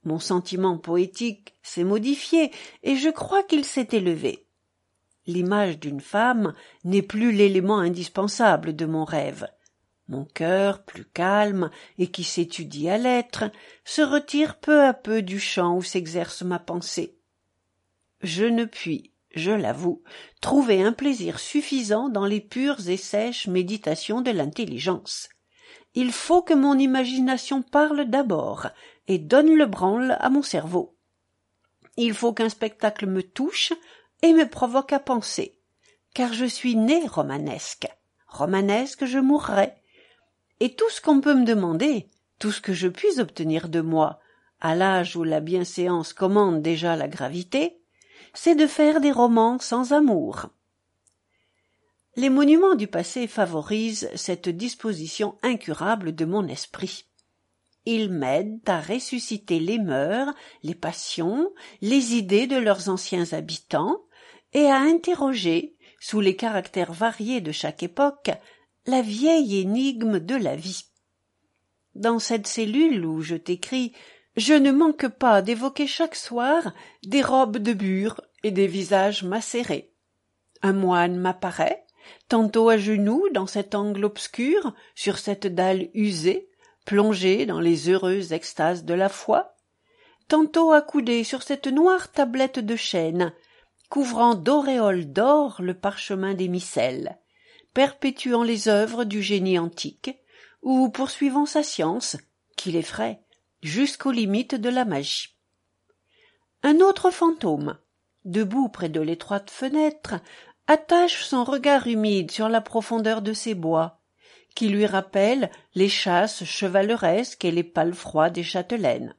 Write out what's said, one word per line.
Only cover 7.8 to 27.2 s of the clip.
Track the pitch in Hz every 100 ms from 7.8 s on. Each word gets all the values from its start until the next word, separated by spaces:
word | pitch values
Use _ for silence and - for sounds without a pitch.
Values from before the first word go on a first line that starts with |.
| 175 180 170 - 202 - 226 156 160 156
de | 160
mon | 160 156
rêve. | 156 143 156 156 _ _ _ _ _ -
Mon | 131 147
cœur, | - 165 185 202 196
plus | - - -
calme | - 180 202 208 190 160 - - -
et | 180
qui | 180
s'étudie | 175 - 170 - 151 143 160
à | 208
l'être, | 247 247 240 - 214 - - - -
se | -
retire | 285 285 285 294 302 -
peu | - 302
à | 277
peu | 254 - 220
du | 185 196
champ | - - 175 175
où |
s'exerce | 180 190 165 170 170 -
ma | 180 175
pensée. | 175 170 - - 175 _ _ _ _ _ _ _ _ _ _ _
Je | 180 165 226
ne | 233 226
puis, | - 170 147 - _ _ -
je | 170
l'avoue, | 214 120 135 175 - _ - - _
trouver | - 277 247 196
un | 196
plaisir | 233 285 247 170 160
suffisant | - 294 294 269 214 214 269
dans | 208 196
les | 208
pures | 208 247 277 277 175
et | 190
sèches | - 208 226 240 208
méditations | 180 180 208 - 160 - 226
de | 254
l'intelligence. | 202 143 - 220 123 160 185 - - - _ _ _ - - _
Il | - 254
faut | - - 359
que | 359
mon | 311 277 277
imagination | 269 262 247 262